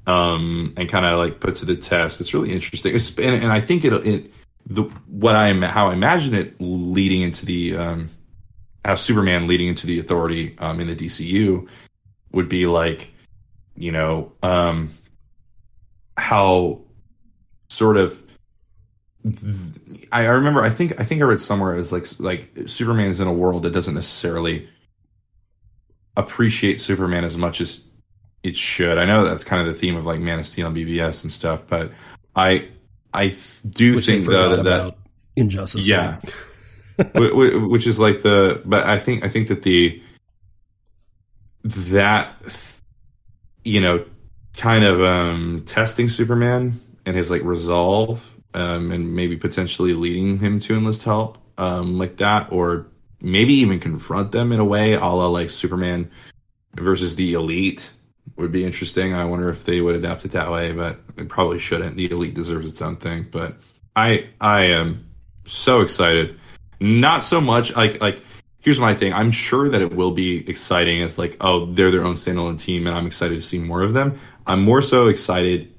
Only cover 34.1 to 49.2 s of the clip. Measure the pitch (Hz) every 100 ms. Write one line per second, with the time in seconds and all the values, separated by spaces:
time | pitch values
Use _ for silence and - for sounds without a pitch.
34.1 | 104 87 95 92 90 92 90 90 - -
35.1 | _ _ - 110 95 92 104 98 95 85
36.1 | 80 - - - - - - - - -
37.1 | - 117 - 127 - 107 117 117 104 107
38.1 | 104 104 101 95 - - 101 85 101 -
39.1 | 110 98 113 110 101 98 87 85 80 -
40.1 | _ _ _ _ _ _ _ _ _ _
41.1 | _ _ _ _ _ 107 98 90 98 101
42.1 | 104 - - - - - - - _ -
43.1 | _ - - - _ - 104 90 87 -
44.1 | - - - - - 113 113 104 90 92
45.1 | 90 87 85 85 85 - - 110 - 117
46.1 | 113 117 120 120 123 123 120 _ - 95
47.1 | 90 85 87 87 85 85 87 87 104 110
48.1 | 120 - - _ 90 87 87 87 87 85
49.1 | 87